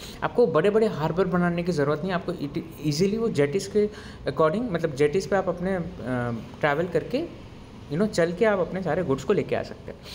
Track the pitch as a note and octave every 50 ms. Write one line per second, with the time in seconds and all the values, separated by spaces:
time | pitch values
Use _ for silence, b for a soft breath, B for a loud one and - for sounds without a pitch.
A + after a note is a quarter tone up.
0 | B B B B B D#3 - A#3+ A#3+ G#3 - - F#3 G#3 G3+ A3 A3+ G#3 D3+ C#3
1 | D#3 D#3+ D#3+ F#3 G3 F3 F3+ F3+ F3 F3 F3 F3 E3+ F3+ E3+ D3 C#3 C#3+ D3+ -
2 | F#3 F#3+ F3+ F3 - F3+ - - C#3+ C#3 - - - - - - D3 D3+ C#3+ D#3
3 | G3 G3+ G#3+ A3+ A#3 G#3+ - C#3 C#3+ C#3+ E3 G3 G3 - - G#3 G#3 G#3 - B
4 | B B B B B C#3 C3+ D3 D#3+ D#3 E3+ A3 B3+ A#3 E3+ D#3+ E3 D#3 C3+ C3+
5 | D3 D3 D#3 G3 F#3+ - G3+ F#3+ F#3 F3+ E3+ F3 F3+ F#3+ G3 F3+ E3+ - - -
6 | - B2 B2+ B2 A#2+ A#2+ A#2 A2 - - - - D#3+ D3 C#3+ D3+ - - - D3+
7 | D3 D#3 A#3+ C#4+ F4 - - - - - - - - - - - - - C#3+ E3+
8 | A3 G#3 - F3+ E3 E3+ F3 - A3+ G#3+ G3+ F#3 E3 E3+ F3 F#3+ F#3 D#3+ D3+ F#3
9 | E3+ C3 C3+ C3 - - G3+ D3+ B2 - A2+ G2+ - - - - - - - -
10 | B B